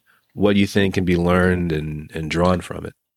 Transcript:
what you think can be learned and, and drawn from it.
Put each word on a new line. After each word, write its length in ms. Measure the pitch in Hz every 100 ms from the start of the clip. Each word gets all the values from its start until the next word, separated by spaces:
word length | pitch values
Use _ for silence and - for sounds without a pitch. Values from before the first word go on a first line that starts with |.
| _ _ _
what 200 | - 101
you 120 | 101 98
think 280 | 101 98
can 100 | 98
be 120 | 90 87
learned 560 | 87 90 90 90 87
and, 380 | 78 78 76 76
and 160 | 80 78
drawn 300 | 80 90 90
from 240 | - 82
it. 100 | 87 - _